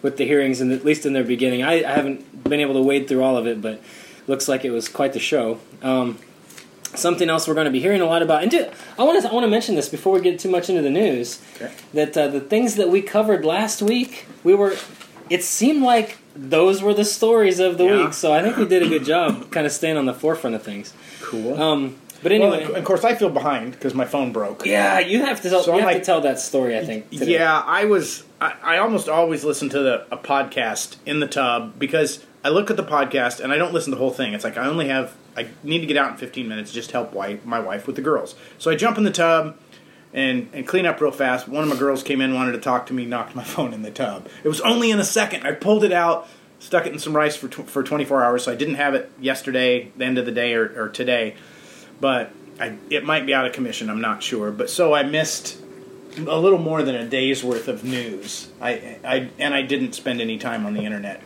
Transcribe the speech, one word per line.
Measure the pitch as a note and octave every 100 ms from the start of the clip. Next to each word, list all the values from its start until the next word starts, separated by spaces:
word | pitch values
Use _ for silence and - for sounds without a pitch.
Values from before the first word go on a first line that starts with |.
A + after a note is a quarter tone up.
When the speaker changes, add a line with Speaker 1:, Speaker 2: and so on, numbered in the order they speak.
Speaker 1:
with | C#3 C3+
the | C#3
hearings, | C#3+ C3+ B2+
and | B2+
at | C3
least | D3 D3+ C#3+
in |
their | C3+
beginning. | A#2+ A#2+ C3 B2
I, | C#3 E3+
I | C#3+
haven't | C#3+ C#3 C3+ - -
been | - D3
able | C#3+
to | C3+
wade | C3+ C#3 C3+
through | C3
all | C3 B2+
of | A#2
it, | A2+
but | A2 G#2+ - - - - -
looks | C3+ -
like | C3
it | C3+
was | A#2 A2+
quite | - C#3
the | C3+
show. | - D3 A2+ A#2 - -
Um, | C3 C3 A#2+ A2 - - - - - - -
something | - F3 F3 E3+
else | D#3+ D#3+
we're |
gonna | D#3 D3+
be | C3
hearing | F3 G3+
a | E3+
lot | E3
about, | E3 D3+
and | G3
do, | E4 - - - -
I |
wanna, | C4+ F4+ A3+
I |
wanna | A#3 A#3
mention | G#3+ A3
this | E3+ C3
before | C#3+ F#3+
we | F#3+
get | F3+ D#3+
too | F#3
much | F3+ F3+
into | F3+
the | C#3
news, | D#3 G#3 B2+ A#2+ - - -
Speaker 2:
Okay. | A#2 - -
Speaker 1:
that, | D3 D3+ D#3
uh, | C#3+
the | C#3
things | C3+ G#3+ B3 G3
that | F3+
we | F#3+
covered | G3 G#3 G#3+ F#3+
last | D#3 F3+ G#3+ -
week, | G#3 A#3+ B3+ - - -
we | F3
were, | G3+ G3+ F#3+ - - - - -
it | F3
seemed | - - A#3+ D4+
like | B3+ A#3 G#3+ - -
those | C#3+ C3+ D#3+ F#3 G3
were | G3+
the | G#3
stories | G#3 - A3+ A3+ G3+ F3+
of | F#3 F3
the |
Speaker 2:
Yeah. | F3+ G3+
Speaker 1:
week, | D#3
so | D#3 D#3+
I | D3+
think | G3+ C4
we | F#3
did | F3+
a | E3
good | D#3
job | C3+ E3+ D#3+ - -
kinda | E3 D3
staying | - D#3+ D#3
on | C3
the |
forefront | B2+ D#3 D#3 B2 A2
of |
things. | A2 G2+ G#2 - - -
Speaker 2:
Cool. | - A2+ A2+ D3+
Speaker 1:
Um, | D#3 D3 C3+ - - -
but | E3
Speaker 2:
Well, | G#3 G3+
Speaker 1:
anyway. | F3+ D#3 F3+
Speaker 2:
of |
course, | - F#3
I | A3+
feel | A3+ F#3
behind | C3+ D3 C3 A#2 B2+
'cause | C3+
my | C3
phone | B2 C#3+ B2+
broke. | A2 G2+ G#2+ -
Speaker 1:
Yeah, | G#2 G2+ F#3+
you | F3+ A3
have | C#4 A#3+
to | F#3
tell, | F#3
Speaker 2:
So | E3
Speaker 1:
you | F3
Speaker 2:
I'm |
Speaker 1:
have | G3+
Speaker 2:
like, | F3+
Speaker 1:
to |
tell | F#3 E3
that | C#3+ B2+
story, | - C3+ B2+ A2
I |
think, | A2 A2 -
today. | D3+ C3
Speaker 2:
Yeah, | E3 D#3+ D#3 D3
I | F3+ G#3
was, | G3 D3+ - - -
I, | D3 -
I | - E3+
almost | A3+ G3+ D3+
always | D#3 E3 D3+
listen | D3 C#3 C#3+
to | C#3
the, | C3 A#2 -
a | A#2+
podcast | - C#3 C3+ C3+ A2+ G#2 - - -
in | D3+
the | C#3+
tub | D3+ B2+ A#2+ A2+ -
because | C#3 D#3+ C#3+ - - -
I | C#3+
look | E3 G#3
at | D3+
the |
podcast | D3+ D3 C3+ C#3 A#2+ -
and | C3
I | D3
don't | E3+
listen | E3+ C#3+
to | B2+
the |
whole | C3
thing. | B2+ A#2+
It's | G#2
like | A2+ A2+
I | C3
only | E3 C#3
have, | C3+ B2 - - -
I | A2+ -
need | D3 E3
to | D3+
get | C#3+
out | C3+
in | G#2
fifteen | B2 - A#2
minutes, | G#2+ G#2
just | A#2 -
help | B2 -
wi-, | G2 G2 G#2
my | A#2 A#2
wife | F#2 G2+ A#2+
with | C3+
the |
girls. | C#3 C#3+ - - - -
So | D#3+
I |
jump | D#3+ A3 G#3+
in |
the | G#3
tub | F3 E3 E3 D#3 - - - - - -
and, | C3+ C3+ B2+ A#2
and | - B2+
clean | F#3
up | F3 -
real | D3
fast. | - C3 B2+ -
One | C#3+
of | D#3
my | C3+
girls | C#3 C3+
came | C3+ C3+
in, | C3
wanted | B2+ B2+
to | A#2+
talk | C#3 B2 -
to |
me, | C3 A#2+
knocked | A#2+ A2
my | B2+
<laughs> | G#2+
phone | - C3
in | A2
the | G#2+
tub. | - A#2 G2 - -
It | D3+
was | D#3
only | - A#3+ A#3
in | G#3
a |
second. | - A3 G#3 F3+ C#3
I |
pulled | D3+ G3+ G#3+
it | G#3
out, | F3 E3+ E3 - - - _
stuck | - F3+ E3
it |
in | D3+
some | D#3 D3+
rice | D3+ D3+
for | C3
tw-, | - -
for | C#3
twenty-four | C3+ D3+ C#3 C#3
hours, | A#2+ B2
so | B2
I | A#2+
didn't | C#3+
have | C#3 C#3+
it | C3+ - -
yesterday, | C3 C3 C3+ B2+ B2+ B2 A2+ -
the |
end | B2+ B2+
of | A#2+
the |
day | A#2 A#2+
or, | A#2 G#2+ A#2+
or | G#2+
today. | - B2 A#2+ A2 - - - - - - -
But | C3+ B2 A2+ - - -
I, | A2+ G#2+ -
it | D3
might | D3 D#3 C3+
be |
out | C3+ B2+
of |
commission, | - A#2+ G#2+ A2
I'm | G#2+
not | A2+ G#2+
sure. | - A#2+ G#2
But | G#2 B2
so | - E3
I | D3
missed | C#3 D#3 D#3 - - - - - - - - -
a | D#3 D#3+
little | F#3 F3+
more | D#3+ D#3+
than | C3+ B2
a | A#2
day's | C3 C3 C3
worth | B2 A#2 C3
of | A2
news. | A#2+ B2+ A#2 G2 G2+ - - -
I, | A#2+ A2+ A2+ A2+
I, | B2 C3 B2+ -
and | C#3+
I | C#3
didn't | C3 C#3 B2
spend | - C3 A#2+
any | A2+ A2
time | B2 A#2 G#2
on |
the | G#2
internet | G#2 G#2 G2+ F#2+